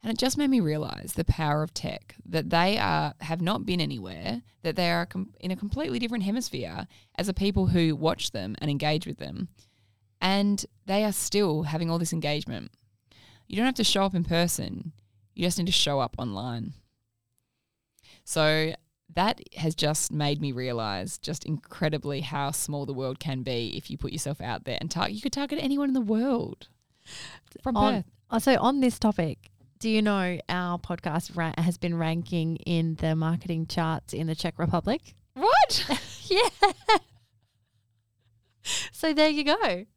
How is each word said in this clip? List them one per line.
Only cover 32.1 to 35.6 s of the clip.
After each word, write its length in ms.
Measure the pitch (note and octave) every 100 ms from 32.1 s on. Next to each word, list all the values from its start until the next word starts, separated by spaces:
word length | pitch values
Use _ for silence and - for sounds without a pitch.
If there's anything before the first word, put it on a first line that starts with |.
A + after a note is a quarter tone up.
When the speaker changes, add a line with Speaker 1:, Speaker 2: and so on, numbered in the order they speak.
| E3 E3+ E3+ D#3+ E3
Speaker 2:
in 360 | - E3+ E3 D#3+
the 160 | D#3+ D#3+
marketing 500 | D#3+ E3+ F3+ E3 D#3+
charts 460 | - E3 D#3 -
in 140 | - D#3+
the 60 | D#3+
Czech 200 | E3+ -
Republic? 540 | E3 F3 F#3+ C#4 - - _
Speaker 1:
What? 680 | B3+ G4 E5+